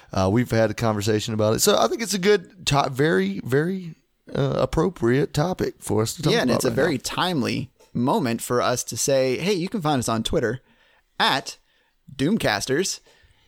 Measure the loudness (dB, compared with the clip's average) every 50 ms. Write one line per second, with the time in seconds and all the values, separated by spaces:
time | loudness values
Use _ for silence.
0 | -20 _ -2 0 2 4 4 2 2 2 2 2 2 2 0 0 -2 0 0 0
1 | 0 0 0 0 0 -2 0 2 2 2 2 2 4 4 4 4 2 2 0 -4
2 | -4 -4 -4 0 4 4 4 4 0 -6 -20 -8 -4 0 2 2 2 0 0 0
3 | 2 2 2 2 0 0 -4 -6 -4 0 0 0 0 0 -4 -6 -8 -12 -14 -18
4 | _ _ _ _ _ -6 -2 -2 0 0 0 0 0 0 0 0 0 0 -2 0
5 | 0 2 2 2 0 0 0 -2 -2 -2 -2 -4 -4 -4 -6 _ -6 -2 0 0
6 | 0 -2 -4 -2 0 0 2 2 2 0 0 0 0 0 0 0 0 0 -2 -4
7 | -6 -6 -4 -4 -2 -2 -2 -2 -2 -2 -4 -4 -6 -10 _ _ -20 _ -4 -2
8 | 0 0 0 0 0 -2 -2 -4 -4 -2 0 0 0 0 0 -2 -4 -8 -6 -2
9 | 0 2 2 2 2 2 0 0 -2 -2 -2 -2 -2 -4 -4 -2 0 0 0 0
10 | 0 0 -2 -2 -2 -2 -2 0 0 -2 -2 -6 -10 _ _ _ _ _ _ _
11 | _ _ _ -2 0 0 0 0 -4 -8 -14 -18 _ _ _ _ _ _ _ _
12 | _ -14 -4 -2 0 0 0 0 0 0 0 0 0 0 0 0 0 -2 -6 -8
13 | _ _ _ _ _ _ _ _ _